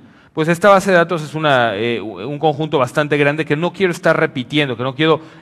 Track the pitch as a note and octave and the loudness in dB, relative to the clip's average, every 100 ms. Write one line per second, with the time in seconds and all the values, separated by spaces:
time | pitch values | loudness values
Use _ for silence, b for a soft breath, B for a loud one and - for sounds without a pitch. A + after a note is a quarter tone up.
0 | B B B - D#3 E3+ G#3 G3 G3 F3+ | B B B -4 -2 2 4 4 4 2
1 | E3+ F3 D3+ D3+ D#3 C3 A#2 G2 A#2 A#2 | 2 -2 -8 -4 2 2 2 0 -2 -4
2 | G2+ F2+ A2 D3 D#3 C#3 D#3 D3+ B2 - | -6 -10 -10 -2 -2 -2 -2 0 0 0
3 | D3 D3 C#3+ D3+ C#3+ D3 F3 E3+ F#3+ E3+ | -2 2 0 0 -2 -2 -4 -2 -2 0
4 | E3+ D3+ D#3 C#3 B2 D3 C#3+ A2+ B2+ B2+ | 0 2 0 -4 -4 -2 -2 -2 -6 -2
5 | D#3+ D3+ B B | 0 0 B B